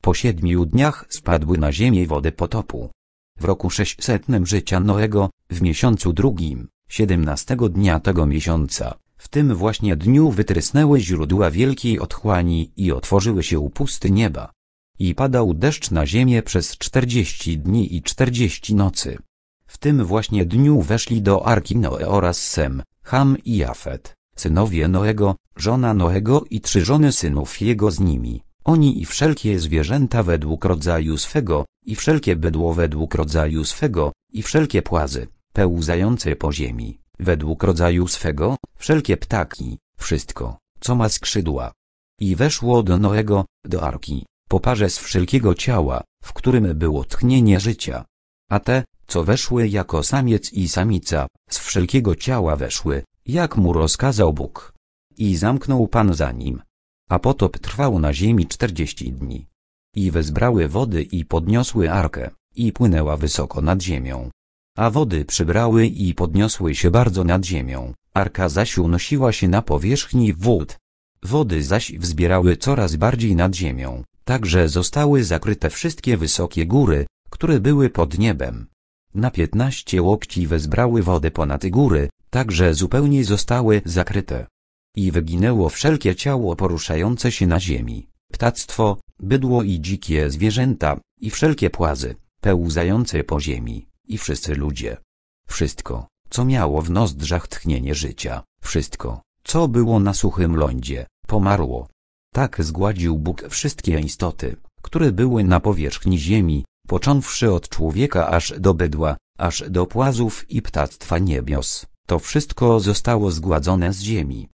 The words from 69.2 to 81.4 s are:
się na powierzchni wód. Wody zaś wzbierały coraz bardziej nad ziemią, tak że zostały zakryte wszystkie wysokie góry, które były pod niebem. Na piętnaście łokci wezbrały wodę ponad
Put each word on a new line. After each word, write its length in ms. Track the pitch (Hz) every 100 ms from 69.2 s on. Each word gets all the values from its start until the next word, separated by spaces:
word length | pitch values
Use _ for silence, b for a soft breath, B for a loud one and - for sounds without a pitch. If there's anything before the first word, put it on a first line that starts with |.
| 127
się 160 | 104 92
na 140 | 95
powierzchni 680 | - 76 90 139 - 127 110
wód. 440 | 80 107 101 76 - _ _ _ _
Wody 400 | 90 143 110 80
zaś 300 | 69 104 -
wzbierały 640 | 80 87 78 85 92 90 85
coraz 400 | - 139 92 78
bardziej 400 | 113 123 113 87
nad 180 | 92
ziemią, 500 | 87 82 64 65 62 - _
tak 220 | - 123 98
że 220 | 90 80
zostały 560 | 90 90 147 147 143
zakryte 460 | 98 85 110 104 80
wszystkie 460 | - 170 - 127 107
wysokie 500 | 80 - 87 85 82
góry, 400 | 127 123 71 69 _ -
które 300 | - 165 143
były 300 | 117 143 127
pod 280 | - 76 78
niebem. 480 | 113 76 64 57 55 _ _ _ _
Na 160 | 98 123
piętnaście 720 | - 80 107 131 127 - 92
łokci 440 | 87 107 - 90 82
wezbrały 560 | 82 76 95 123 117
wodę 280 | 90 87 78
ponad 360 | -